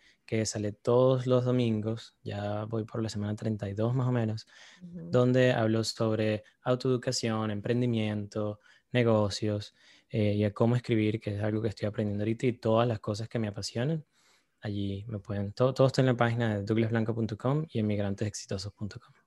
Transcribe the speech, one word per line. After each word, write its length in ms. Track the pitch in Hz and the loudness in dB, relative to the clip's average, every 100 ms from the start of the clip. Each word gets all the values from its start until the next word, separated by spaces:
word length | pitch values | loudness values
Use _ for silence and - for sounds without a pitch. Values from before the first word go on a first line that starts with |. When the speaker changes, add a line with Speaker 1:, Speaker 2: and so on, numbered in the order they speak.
| _ _ - | _ _ -4
Speaker 1:
que 180 | 113 110 | -2 -2
sale 240 | 107 104 | -2 -6
todos 560 | 101 - 120 131 127 123 | -4 2 4 6 4 2
los 180 | 123 123 | 2 2
domingos, 720 | 127 117 107 107 117 - _ | 2 2 0 -2 -6 -10 _
ya 420 | 107 101 104 104 107 | -10 -6 -4 -6 -4
voy 180 | 110 | -6
por 180 | 110 113 | -4 -4
la 60 | 110 | -4
semana 260 | 104 104 107 | -4 -4 -4
treinta 340 | 113 104 98 | -4 -4 -4
y 40 | 98 | -2
dos 180 | 113 | 0
más 140 | 131 123 | 0 0
o 40 | |
menos, 360 | 123 110 110 - - - - | 0 0 -4 -10 -20 -20 -20
Speaker 2:
Ujú. 300 | 175 170 170 | -16 -14 0
Speaker 1:
donde 400 | 127 123 127 127 | 4 4 6 4
hablo 320 | 123 113 110 | 4 2 2
sobre 600 | 110 - 113 107 107 107 - _ | 0 -2 0 0 0 -2 -6 _
autoeducación, 880 | 127 127 131 127 131 123 117 110 110 | -2 0 0 0 -2 -2 -2 -2 -2
emprendimiento, 1080 | 104 101 120 123 113 107 107 101 107 104 104 _ _ _ | -4 -2 0 2 0 0 -2 -6 -4 -4 -6 _ _ _
negocios, 840 | 123 117 110 101 - 107 104 - - _ - _ | 2 4 4 2 0 -2 -2 -6 -16 _ -20 _
eh, 240 | 113 104 | 0 0
y 100 | 101 | 2
a 80 | 104 | 0
cómo 240 | - 117 123 | 2 2 2
escribir, 440 | - 110 107 113 | 0 2 2 0
que 160 | 107 101 | -4 -4
es 80 | |
algo 180 | 107 107 | -2 -2
que 60 | 113 | -4
estoy 180 | - 104 | -4 -4
aprendiendo 360 | 104 104 101 | -2 -4 -2
ahorita, 240 | 104 113 127 | -2 -2 -2
y 60 | |
todas 340 | 110 110 110 120 | 0 2 4 2
las 120 | 110 | 0
cosas 300 | - 104 110 | -4 -6 -6
que 80 | 117 | -4
me 100 | 107 | -4
apasionan. 560 | 104 101 113 135 160 - _ _ _ _ _ | -6 -8 -4 -2 -4 -6 _ _ _ _ _
Allí 440 | 110 101 98 98 113 | -8 -4 -4 -6 -8
me 120 | 107 | -8
pueden, 340 | - 101 101 | -6 -4 -4
to-, 220 | - 127 127 | 0 2 4
todo 100 | 131 | 4
está 140 | - | 6
en 60 | 131 | 4
la 80 | 117 | 4
página 380 | 117 117 117 104 | 2 2 0 0
de 60 | |
douglasblanco 500 | 101 110 110 113 110 | 0 2 2 0 0
punto 240 | 117 107 110 | -2 -4 -2
com 280 | 127 147 156 | -2 -2 -2
y 80 | 117 | -2
en 60 | 107 | 0
migrantesexitosos 840 | 104 101 101 104 - - 98 101 | 0 -2 -2 -4 -6 -8 -8 -8
punto 260 | - 101 - | -10 -12 -12
com. 140 | - _ | -18 _